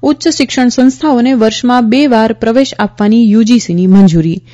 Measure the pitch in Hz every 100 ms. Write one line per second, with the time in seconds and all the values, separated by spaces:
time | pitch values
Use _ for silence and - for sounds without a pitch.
0 | 285 294 330 311 269 - 247 247 254 262
1 | 311 247 247 262 220 220 247 247 226 254
2 | 294 226 220 226 226 233 269 - 208 -
3 | 208 226 226 214 220 240 - 175 185 190
4 | 196 165 160 170 -